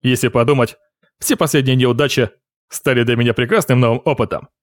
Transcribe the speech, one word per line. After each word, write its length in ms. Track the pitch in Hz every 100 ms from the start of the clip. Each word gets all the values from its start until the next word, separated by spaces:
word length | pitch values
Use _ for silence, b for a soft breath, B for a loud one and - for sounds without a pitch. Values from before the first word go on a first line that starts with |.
Если 260 | 131 123 123
подумать, 500 | 123 120 139 117 - _ _ _ _
все 160 | - -
последние 400 | 156 151 131 131
неудачи 540 | 123 120 143 - 117 _ _ _ _
стали 340 | - - 123
для 120 | 117 117
меня 180 | 120
прекрасным 460 | 113 120 220 - 127
новым 220 | 120 117 -
опытом. 440 | 120 110 80 - _